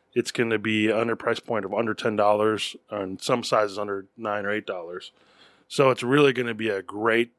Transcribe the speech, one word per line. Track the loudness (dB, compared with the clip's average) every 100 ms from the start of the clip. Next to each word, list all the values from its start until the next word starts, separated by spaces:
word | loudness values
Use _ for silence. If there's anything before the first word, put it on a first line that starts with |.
| _
it's | -4 -2
gonna | -2 0 0
be | 0 0 2
under | 2 0 -2
price | -2 -4
point | -2 -6 -4
of |
under | -2 -2
ten | -2 -2 2
dollars, | 4 4 2 0 -4 -10 -10
and | -6 -6 -6
some | -2 -2
sizes | 2 2 2 -2
under | -6 -6 -8 -10
nine | -4 -4 -2
or |
eight | -4 -4
dollars. | -8 -8 -12 -14 _ _ _ -20 _ -8
So | 2 4
it's | 4
really | 2 6 6
gonna | 4 -4
be | -4 -2
a | -2
great | -4 -2 2 2 2